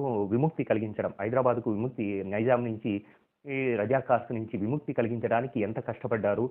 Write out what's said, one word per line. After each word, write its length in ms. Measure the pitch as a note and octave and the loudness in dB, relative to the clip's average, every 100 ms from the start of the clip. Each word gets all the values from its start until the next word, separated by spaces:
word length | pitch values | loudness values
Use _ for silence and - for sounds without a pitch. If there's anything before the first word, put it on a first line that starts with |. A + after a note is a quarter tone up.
| C#3 A2 G2+ | 0 0 2
విముక్తి 320 | A2+ D#3 - | 2 2 0
కలిగించడం, 480 | C#3+ A2 G#2+ G#2 F#2+ - | 0 0 0 -2 -4 -2
హైదరాబాద్కు 500 | G2+ B2 B2+ A#2+ A2+ | -2 2 2 2 0
విముక్తి, 520 | G#2 B2 B2+ G#2 G2+ F#2+ | 0 -2 -2 -2 -2 -2
నైజాం 320 | G#2 A2+ B2 | 0 4 2
నుంచి 280 | A#2+ A2 - G2+ - - _ _ | 2 -2 -2 -2 -4 -20 _ _
ఈ 120 | C#3+ C3+ C3 A2+ | -8 -2 0 0
రజాకార్స్ 500 | G#2+ C3+ B2+ A#2+ - | 2 2 4 2 2
నుంచి 220 | A#2 A2 G#2 | -6 -4 -4
విముక్తి 340 | G#2+ D3+ D3 | -2 -2 -2
కలిగించడానికి 680 | B2 A#2 A#2 A#2 A2+ C3 B2+ | 0 0 0 0 0 0 -2
ఎంత 180 | G2+ A#2+ A#2+ | -2 -2 -6
కష్టపడ్డారు. 580 | A2+ B2 A2+ G2+ G2+ B2+ | -6 -2 0 2 2 0